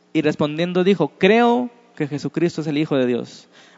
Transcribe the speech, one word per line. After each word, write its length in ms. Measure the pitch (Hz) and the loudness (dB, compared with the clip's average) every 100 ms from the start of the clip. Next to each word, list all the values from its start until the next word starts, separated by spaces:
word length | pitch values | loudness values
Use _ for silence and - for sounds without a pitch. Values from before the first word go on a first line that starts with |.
| _ | _
Y 100 | 156 | -2
respondiendo 600 | 151 143 151 151 175 180 | 0 0 -2 -2 -2 0
dijo, 300 | 180 185 147 - | 2 2 0 2
"Creo 520 | 190 226 240 240 247 - _ - | 2 4 4 2 -2 -10 _ -8
que 120 | 147 | -6
Jesucristo 520 | 147 139 - 170 - | -6 -6 -2 -2 -2
es 80 | 156 | -4
el 100 | 147 | -2
Hijo 200 | 156 139 | 0 0
de 100 | 123 | 0
Dios." 400 | 117 120 - - _ - | -2 -6 -16 -20 _ -20